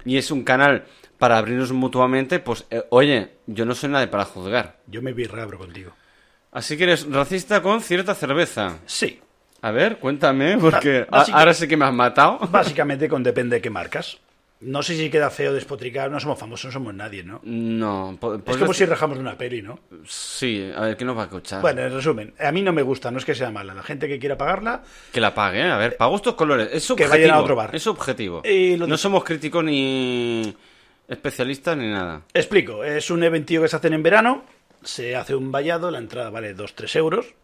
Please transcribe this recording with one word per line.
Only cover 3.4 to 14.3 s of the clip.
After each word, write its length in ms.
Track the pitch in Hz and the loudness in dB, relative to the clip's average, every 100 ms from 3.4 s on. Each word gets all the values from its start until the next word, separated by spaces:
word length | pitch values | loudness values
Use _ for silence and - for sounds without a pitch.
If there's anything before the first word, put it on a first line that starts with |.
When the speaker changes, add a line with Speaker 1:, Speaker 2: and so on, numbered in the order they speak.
| - | -12
Speaker 1:
yo 180 | 107 113 | -4 -2
no 80 | 123 | -2
soy 120 | 143 | -2
nadie 180 | 143 113 | 0 0
para 160 | 104 | -2
juzgar. 540 | 95 98 92 120 95 - - | -4 -6 -4 -4 -4 -10 -16
Speaker 2:
Yo 120 | 107 | -12
me 120 | 131 | -10
birrabro 460 | 117 113 113 110 90 | -8 -8 -8 -12 -14
contigo. 340 | 92 87 90 - _ _ _ _ _ | -16 -18 -20 -20 _ _ _ _ _
Speaker 1:
Así 260 | 135 - 151 | -10 -8 0
que 80 | |
eres 240 | 180 160 147 | 2 2 2
racista 540 | 139 139 185 175 208 | 0 0 -2 0 0
con 200 | 180 226 | 2 0
cierta 320 | 220 180 190 | 2 -2 0
cerveza. 640 | 190 139 143 170 - 98 82 - | -4 0 0 0 0 -4 -6 -10
Speaker 2:
Sí. 340 | - - - _ _ _ _ | -4 -4 -6 _ _ _ _
Speaker 1:
A 100 | 113 | -4
ver, 280 | 113 196 220 | 2 2 0
cuéntame, 580 | 135 143 151 135 143 220 | -4 2 2 4 2 4
porque 480 | 160 - 143 131 110 | 4 4 4 2 4
Speaker 2:
Ba-, 80 | 131 | 6
básica-, 180 | 143 135 | 6 8
Speaker 1:
a-, 40 | |
ahora 140 | 160 | 8
sí 140 | 165 160 | 6 2
que 80 | 160 | 2
me 80 | |
has 80 | 135 | 4
matado. 460 | 123 123 139 151 226 196 | 4 4 6 6 6 2
Speaker 2:
básicamente 560 | 190 180 151 147 139 151 | 2 2 0 -2 0 -2
con 140 | 143 | 0
depende 340 | 123 123 123 120 | 2 2 0 0
de 60 | |
qué 80 | 110 | -2
marcas. 480 | 95 87 147 - - _ | -6 -8 -8 -10 -14 _